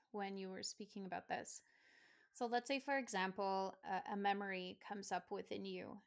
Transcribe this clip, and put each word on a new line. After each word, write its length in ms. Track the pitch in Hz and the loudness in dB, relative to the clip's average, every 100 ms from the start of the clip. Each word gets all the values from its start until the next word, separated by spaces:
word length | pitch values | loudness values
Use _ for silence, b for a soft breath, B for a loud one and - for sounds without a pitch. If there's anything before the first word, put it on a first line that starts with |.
| _ | _
when 240 | 208 196 196 | -4 -2 -2
you 140 | 190 | -4
were 120 | 190 | -4
speaking 440 | - - 202 202 190 | -6 -6 -8 -6 -4
about 220 | 175 - | -4 -2
this. 340 | - - - b b b b b b b | -2 -2 -8 b b b b b b b
So 140 | - 240 | -4 2
let's 220 | 240 240 | 2 4
say, 120 | 277 | 2
for 180 | 269 269 | 4 2
example, 800 | 233 196 185 185 196 190 190 - | 2 2 2 4 2 4 2 -2
a, 280 | - 190 - | -2 -2 0
a 40 | 208 | 2
memory 640 | 202 202 196 185 180 196 - | 4 4 2 -2 -4 -8 -6
comes 260 | 202 - | -6 -2
up 180 | 180 - | -2 -2
within 340 | 196 185 202 | -6 -4 -4
you 340 | 196 180 - 208 | -4 -4 -6 -10